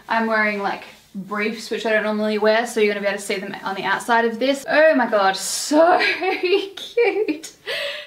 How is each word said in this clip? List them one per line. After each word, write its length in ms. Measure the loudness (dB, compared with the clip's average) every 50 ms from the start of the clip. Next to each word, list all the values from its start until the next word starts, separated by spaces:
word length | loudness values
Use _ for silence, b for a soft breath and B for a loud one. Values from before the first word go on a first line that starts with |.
| B -2
I'm 160 | -2 0 0
wearing, 340 | 0 0 0 0 0 -2 -2
like, 240 | -4 -4 -6 -6 -12 -18 -20 -20 _ _ _
briefs, 560 | -14 -10 -8 -6 -4 -4 -4 -4 -6 -8 -6
which 160 | -6 -4 -2
I 80 | 0 0
don't 100 | 0 0
normally 320 | 0 -2 -2 -2 -2 0
wear, 300 | 2 4 4 4 4 0
so 120 | 0 0 2
you're 140 | 2 2
gonna 80 | 2 0
be 80 | -2 -4
able 100 | -4 -4
to 60 | -4
see 140 | -6 -6 -6
them 180 | -6 -8 -10 -8 -8
on 100 | -8 -6
the 100 | -4 -2
outside 420 | -2 -2 -2 0 2 2 2 2
of 120 | 2 0 0
this. 280 | 0 0 0 -2 -2 0
Oh 260 | 4 6 6 6 6
my 120 | 4 2 2
god, 260 | 2 2 2 2 0
so 640 | 0 -6 -6 -6 -6 -4 2 4 6 6 6 6 4
<laughs> 800 | 2 0 -2 -2 -2 -2 -2 -2 0 2 2 2 0 -4 -10
cute. 800 | -14 -16 -4 0 2 2 2 2 0 -2 -2 -4 -6 -8 -16 -20 _ B B B B -6 -6 -8 -10 -14